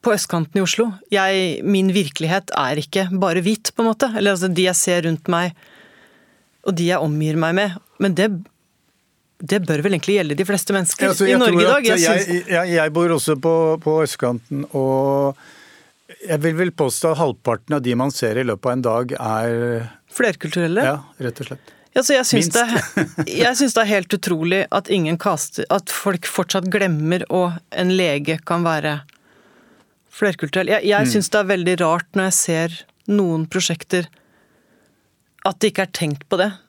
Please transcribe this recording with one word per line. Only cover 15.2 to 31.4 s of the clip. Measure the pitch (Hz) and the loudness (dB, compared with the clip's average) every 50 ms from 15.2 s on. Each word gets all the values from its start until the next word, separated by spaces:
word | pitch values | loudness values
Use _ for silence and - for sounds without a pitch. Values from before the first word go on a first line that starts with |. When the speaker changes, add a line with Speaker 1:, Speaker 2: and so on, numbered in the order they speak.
| 139 139 135 _ - - - - - - - - _ _ _ _ _ - - _ - | 0 -2 -4 _ -20 -20 -20 -20 -20 -20 -20 -20 _ _ _ _ _ -20 -20 _ -6
Speaker 2:
jeg | - 160 143 | -4 -4 0
vil | 147 165 160 | 0 -2 0
vel | 165 185 180 | 0 -2 -4
påstå | 165 - 151 127 - - - 165 | -2 -2 -2 -2 -2 -2 0 0
at | 160 143 | 0 0
halvparten | 170 139 117 - _ 123 113 107 _ - 151 | 0 -2 -2 -4 _ -2 -2 -2 _ -4 -4
av | 143 123 | -2 0
de | 123 120 | 0 0
man | 117 131 143 | 0 -2 -2
ser | 131 - 127 110 107 123 | -2 -2 -2 0 0 0
i | 131 120 | -2 -2
løpet | 107 95 - | -4 -2 -2
av | 127 123 131 | -2 -2 0
en | 123 117 | 0 0
dag | 110 117 123 120 | 0 0 -2 -4
er | - - 120 110 110 110 113 117 117 117 120 120 117 117 113 117 - _ _ | -6 -6 -4 -4 -2 -2 -2 -2 -2 -2 -2 -2 -2 -4 -6 -10 -14 _ _
Speaker 1:
Flerkulturelle? | _ - - 247 220 180 - - 156 - 180 170 160 175 214 | _ -2 0 0 0 0 -4 -8 -6 -2 -2 -2 0 0 0
Speaker 2:
Ja, | 277 131 143 147 143 - _ - | 0 0 0 -2 -8 -16 _ -8
rett | 131 120 117 - | -8 -8 -8 -8
og | 131 | -14
slett. | - 135 - _ - - _ _ _ | -14 -14 -18 _ -20 -20 _ _ _
Speaker 1:
Ja, | _ 254 | _ 0
så | 254 269 285 | 2 4 2
jeg | 254 254 | 2 2
synes | - 247 220 170 170 | 2 2 2 2 2
Speaker 2:
Minst. | - | 2
Speaker 1:
det | 233 | 0
er, | 240 226 240 190 - - - 202 156 - - - 151 - 104 | 0 2 0 -2 -2 -2 -4 -4 -4 -2 -4 -6 -6 -4 0
<laughs> | 151 | 2
jeg | 233 240 254 233 | 2 2 2 2
synes | 285 247 - | 0 2 2
det | 233 | 0
er | 226 202 | 2 2
helt | 214 196 175 - 214 | 0 -2 0 -2 -4
utrolig | 180 - 180 180 160 165 170 185 196 - - | -4 -2 -4 -2 -2 0 0 0 0 0 0
at | - 202 190 - | -2 -4 -2 0
ingen | 202 190 160 156 170 165 | 0 0 0 0 -2 -2
caster, | - 208 175 - - - - - - - | 0 -2 -2 -2 -4 -8 -8 -10 -2 -2
at | - 196 - - | -2 -2 -2 -6
folk | - - - 202 185 170 - | -10 -4 -4 -4 -4 -4 -6
fortsatt | - - - 180 - - 190 180 185 | -6 -4 -4 -4 -2 -2 -2 -2 0
glemmer | 180 208 196 185 160 151 151 160 175 180 - | 0 0 0 0 0 0 0 0 -2 -2 -2
å | - - 185 180 175 170 165 _ _ | -2 0 0 0 0 -4 -8 _ _
en | - - 180 180 | -4 -2 0 2
lege | 185 185 180 160 143 143 147 156 160 160 - | 2 2 2 0 0 -2 -2 -4 -4 -6 -4
kan | - 170 175 170 | -4 -2 0 0
være | 165 160 151 147 156 147 143 - _ _ _ _ _ _ _ _ _ _ _ _ _ _ _ _ _ _ _ _ _ - | 0 -2 -2 -2 -4 -6 -6 -10 _ _ _ _ _ _ _ _ _ _ _ _ _ _ _ _ _ _ _ _ _ -4
flerkulturell. | - 214 202 170 - - 143 - 190 185 - | -2 -2 -2 0 -2 -6 -4 -2 -2 0 0
Jeg, | 208 208 - 202 | 0 0 2 2
jeg | 202 202 214 | 2 2 2
Speaker 2:
Mm. | 254 | 2
Speaker 1:
synes | 226 214 185 - | 2 0 0 2
det | - | 0
er | 214 | 0